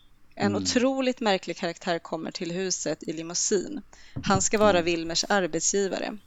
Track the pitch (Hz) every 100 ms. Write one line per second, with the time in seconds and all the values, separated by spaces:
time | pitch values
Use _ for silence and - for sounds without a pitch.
0 | - - - - 202 196 190 247 262 262
1 | 254 247 220 190 - 170 170 170 - 165
2 | - 165 165 - 170 175 190 - 147 156
3 | - 156 165 170 - 202 - - - -
4 | - - - 190 - 220 214 180 170 165
5 | 165 165 - 202 170 165 - 202 196 185
6 | - 208